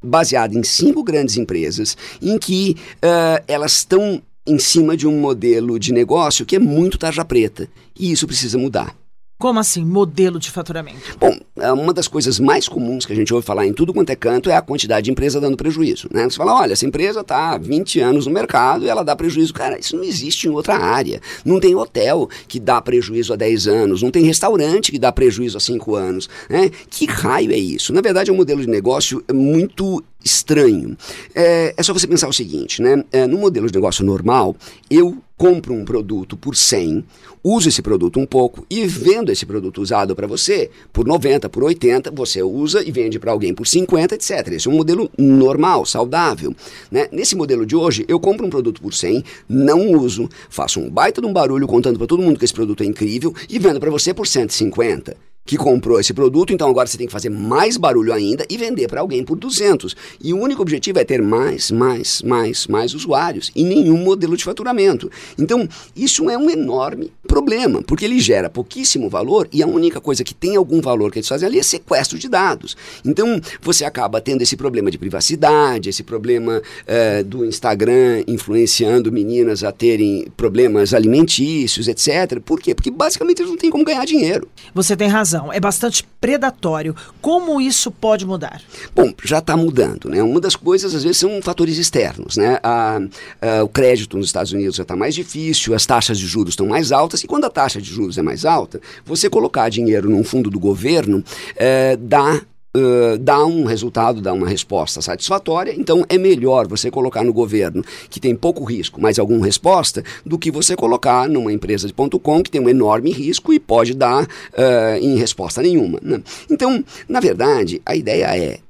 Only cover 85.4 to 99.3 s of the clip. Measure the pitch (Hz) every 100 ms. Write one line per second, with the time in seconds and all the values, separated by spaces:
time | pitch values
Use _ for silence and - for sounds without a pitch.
85.4 | 143 202 202 202 240 - - - 240 277
86.4 | 262 - 175 156 156 160 - - - 349
87.4 | 349 294 262 254 - - 220 214 185 185
88.4 | 147 - - - - - 123 - - 151
89.4 | 160 165 165 127 71 - - 80 110 147
90.4 | 180 - 170 190 190 165 147 165 185 208
91.4 | 185 175 165 156 170 147 92 - - -
92.4 | 107 127 117 117 113 110 98 - - -
93.4 | 113 110 107 - 127 123 107 95 98 92
94.4 | 92 98 98 92 87 87 113 156 170 -
95.4 | 160 156 - 117 - 123 - 107 92 95
96.4 | 92 85 98 123 151 139 165 165 - 285
97.4 | 285 - 139 - 98 101 98 - 80 64
98.4 | 170 160 87 - - - - 165 208